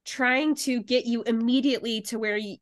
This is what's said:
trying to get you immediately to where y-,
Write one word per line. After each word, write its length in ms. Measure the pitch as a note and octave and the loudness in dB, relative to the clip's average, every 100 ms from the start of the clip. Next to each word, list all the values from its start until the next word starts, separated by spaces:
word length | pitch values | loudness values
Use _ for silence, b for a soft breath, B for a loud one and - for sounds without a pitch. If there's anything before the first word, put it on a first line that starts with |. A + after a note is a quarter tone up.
| - | -12
trying 480 | - B3 B3+ D4+ | -2 2 2 2
to 300 | C#4+ - B3 | 0 0 -2
get 220 | A#3+ B3+ A#3+ | 0 0 0
you 180 | A#3 | -2
immediately 800 | A#3 A3+ A#3 C4 C4+ A#3+ A#3 A3 | 0 0 2 2 4 0 -2 -4
to 180 | G#3+ A3+ | -4 -4
where 160 | G#3+ G#3 | -2 -2
y-, 220 | G#3 - | -4 -10